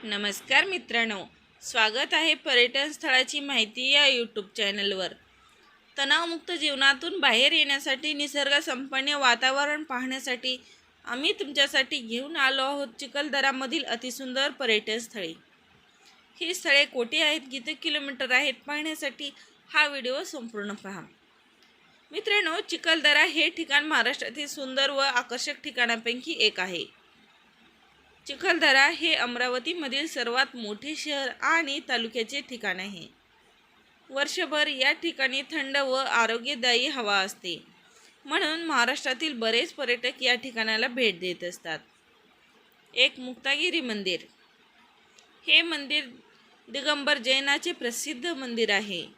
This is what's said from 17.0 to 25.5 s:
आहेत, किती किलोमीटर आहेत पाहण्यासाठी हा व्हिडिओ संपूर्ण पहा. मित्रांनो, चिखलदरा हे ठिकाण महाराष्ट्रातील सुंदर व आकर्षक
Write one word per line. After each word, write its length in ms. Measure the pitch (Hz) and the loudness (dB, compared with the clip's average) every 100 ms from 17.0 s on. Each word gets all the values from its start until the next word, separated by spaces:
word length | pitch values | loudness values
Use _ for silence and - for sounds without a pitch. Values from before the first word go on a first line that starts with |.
| 233 311 | -2 2
आहेत, 200 | 311 302 269 | 2 0 -4
किती 220 | 269 269 | -10 -8
किलोमीटर 580 | 311 330 294 277 254 262 | -6 -4 -4 -4 -6 0
आहेत 220 | 254 285 247 - | 2 2 -4 -6
पाहण्यासाठी 640 | 294 311 311 294 233 285 - - _ _ | -6 -6 -6 -8 -8 -12 -14 -20 _ _
हा 140 | 311 302 | 0 0
व्हिडिओ 360 | 277 247 269 | 0 -4 -4
संपूर्ण 500 | 359 302 233 220 202 | -6 -10 -10 -8 -8
पहा. 280 | 202 196 190 - _ _ _ _ _ _ _ _ _ _ | -8 -10 -12 -14 _ _ _ _ _ _ _ _ _ _
मित्रांनो, 480 | 320 427 415 339 339 | -8 0 2 2 -2
चिखलदरा 640 | - 339 - 320 294 294 | -4 -4 0 4 6 6
हे 260 | 330 302 311 | 4 4 0
ठिकाण 360 | 330 330 285 302 | 0 0 0 2
महाराष्ट्रातील 600 | 294 226 285 - 240 285 | 2 2 0 -6 -8 -10
सुंदर 420 | 302 269 262 277 | -8 -4 0 0
व 80 | 277 | 2
आकर्षक 560 | 277 247 254 247 294 | 2 2 -2 -6 -6